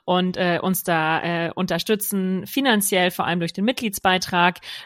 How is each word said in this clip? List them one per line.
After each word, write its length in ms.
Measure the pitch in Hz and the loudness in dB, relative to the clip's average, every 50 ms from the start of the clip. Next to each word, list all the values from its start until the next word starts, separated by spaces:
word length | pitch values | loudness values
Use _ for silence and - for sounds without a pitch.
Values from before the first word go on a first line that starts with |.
| - | -2
und, 320 | - 180 180 180 180 175 | 0 0 2 2 0 0
äh, 220 | - 185 180 170 165 - | 0 0 0 0 0 0
uns 220 | 180 185 - - | 0 -2 0 0
da, 380 | - 170 160 156 156 160 160 - | 0 0 2 2 2 0 0 0
äh, 280 | 165 170 170 170 165 - | -2 -2 -2 -2 -4 -4
unterstützen, 920 | - 185 180 175 170 - - 220 208 - - - 196 185 185 185 185 180 | -4 -2 -2 -2 -2 0 0 0 0 0 -2 -2 -2 0 0 -2 -2 -4
finanziell, 640 | - - 277 269 269 226 208 202 - - 185 180 180 | -4 -2 0 2 2 2 2 2 2 2 2 2 2
vor 160 | 175 - 180 | 0 -2 -2
allem 140 | - 170 175 | -2 -2 -2
durch 120 | 170 170 - | -2 -4 -4
den 120 | - 196 | -2 -2
Mitgliedsbeitrag. 960 | 226 269 - 254 220 196 - - 185 185 185 185 - - 175 175 180 175 - - - - - - | -2 -2 -2 -2 -4 -4 0 2 2 2 2 0 0 2 4 4 4 2 0 -6 -16 -16 -16 -10